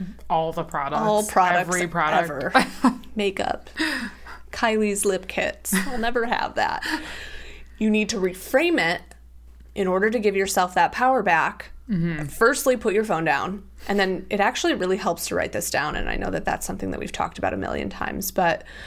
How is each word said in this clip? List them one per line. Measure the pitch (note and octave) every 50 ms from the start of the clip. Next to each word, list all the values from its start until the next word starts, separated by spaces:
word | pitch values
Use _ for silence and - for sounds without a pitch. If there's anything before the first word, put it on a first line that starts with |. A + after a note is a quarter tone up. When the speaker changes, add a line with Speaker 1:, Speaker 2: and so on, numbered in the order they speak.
| F#3+ F3+ - - - -
Speaker 1:
All | E3 D#3+ D#3+ E3 E3
the | E3+ E3
products. | - - D3+ C#3 C#3 D3 -
Speaker 2:
all | A3 G#3+ G#3+ G#3+ G#3+
products | G#3+ - G3 F#3 F3+ F3 F3 F3+ E3+
Speaker 1:
Every | F3+ F3 F3 E3+
product. | E3 E3+ D#3 D#3 D#3 D#3+ E3+ E3
Speaker 2:
ever. | D3 - - F3 - C4 - - - - - B3 - - -
Speaker 1:
<laughs> | - -
Speaker 2:
Makeup. | G#3+ G3+ G3 G3 - - - - - - - - - D#4 D#4 D4+ C4 A3+ G3+ - - - - - - - -
Kylie's | - - B3 A3+ A3 A3 G#3+ G#3 G3 G3+ -
lip | G#3 F#3+ F#3 F#3 -
kits. | - - F#3 - - - - - -
I'll | F#3+ F#3+ - B3 A#3
never | A3 A#3 A#3 - A3+
have | - A3 - - - -
that. | - G#2 - - - - - D#4 - - - - - - - - - - - - - - - - -
You | G#3+ A3
need | G#3+ G#3+ G#3+ G3+
to | A#3 G#3
reframe | F3+ F#3 F3+ - - - - C4+ E4 F4 E4+ C4+
it | E3+ E3 F3+ - - - - - - - - - - - - - - - -
in | G3+ G3 F#3
order | F3+ F#3+ G3+ A3
to | A3 B3
give | G#3 G#3 G3
yourself | G3 G3 F#3+ - G3+ F3+ F3+ -
that | F#3 E3+ -
power | - - B3 C4 C4+ B3+ G3+
back. | G3 E3+ D#3+ C#3+ E3 G#3+ - - - - - - -
Speaker 1:
Mm-hmm. | G#3 E3+ E3 E3+ E3 D3+ D3+ C#3+
Speaker 2:
Firstly, | - - A3+ B3 C#4+ C4 - C4+ B3+ A#3+
put | B3 A3 F#3
your | G#3+ A3
phone | G#3+ F#3 D#3+ E3
down. | D#3 C#3+ C#3 - E3 G3 G3+ - - - - - -
And | G3+ G3+
then | F#3+ F#3+ F#3 - - -
it | G#3 G3
actually | G3 A3+ B3+ - - F4 D4+
really | G#3+ F#3 F3+ F#3+
helps | G3 F#3 G3 E3+ - - -
to | -
write | F2 D#2+ -
this | - G#2+ - -
down. | - C#3 C#3+ D3+ - -
And | - -
I | -
know | - - -
that | - D#3+ -
that's | F#3+ - - -
something | - F#3 - F#3+ F#3+
that | - -
we've | - F3
talked | - - - - - -
about | - - -
a | -
million | - - - - - G3
times. | F#3 - - - - - - -
But, | - - F#3 E3 D#3+ - - - - - -